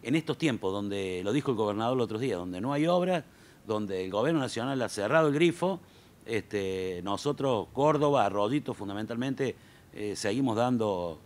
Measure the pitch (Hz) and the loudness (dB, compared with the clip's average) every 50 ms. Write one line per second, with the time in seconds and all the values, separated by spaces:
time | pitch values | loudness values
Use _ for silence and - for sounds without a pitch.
0 | - 113 143 165 156 - 139 - 165 156 123 101 - 95 95 101 101 101 98 101 | -2 0 0 0 0 -2 -4 0 0 0 0 0 -2 -2 -2 -2 -2 -2 -2 -2
1 | 98 92 92 90 90 101 117 147 143 139 123 104 110 104 101 107 113 120 131 131 | -2 -2 -4 -2 -2 0 0 0 0 0 0 0 0 0 0 0 0 0 2 0
2 | 117 104 110 107 131 131 101 87 87 90 90 90 104 131 143 147 156 165 175 180 | 0 0 -2 -4 -2 -2 -2 -2 -4 -6 -6 -4 -4 -2 0 0 2 2 2 2
3 | 180 180 185 165 - - - - - - - - - - 110 107 107 95 95 92 | 2 2 0 -2 -2 -6 -20 -20 -20 -20 -20 -20 -6 -4 -2 -2 -2 -2 -4 -4
4 | 92 95 95 101 117 151 170 156 131 120 - 113 117 135 139 131 117 101 - - | -4 -2 0 0 2 2 2 2 0 -2 -4 -4 -4 -2 -2 -2 -2 -2 -2 -2
5 | 98 107 143 160 160 151 139 151 170 170 - - 170 185 196 180 - - - - | 0 4 4 6 6 4 4 4 4 4 4 2 0 0 0 -2 -8 -18 -20 -20
6 | - - - - - 110 113 104 95 - - 104 98 95 95 95 92 92 90 90 | -20 -20 -20 -20 -8 -4 -4 -4 -4 -2 -4 -2 -2 0 -2 -2 -4 -4 -6 -4
7 | 87 98 101 95 - 147 143 - 135 139 123 107 90 - - 123 139 151 151 147 | -2 -2 -4 -2 0 -2 -2 0 2 2 2 2 0 -4 -2 2 4 4 4 4
8 | 147 147 143 131 104 101 95 101 101 107 135 151 131 - 117 - 104 98 98 104 | 4 4 4 4 4 2 2 2 2 2 2 0 -2 -4 -6 -6 -6 -6 -6 -6
9 | 110 104 117 117 127 139 131 131 139 123 - - - - - - - - - - | -6 -6 -4 -4 -2 -4 -2 -2 -2 -4 -4 -6 -14 -20 -20 -20 -20 -18 -10 -8
10 | 107 104 95 - - 104 104 127 139 127 110 107 120 123 127 117 110 107 98 90 | -6 -6 -6 -2 -2 -2 0 0 0 0 2 2 2 2 2 2 0 0 0 -2
11 | 87 85 78 76 - | -4 -6 -8 -10 -16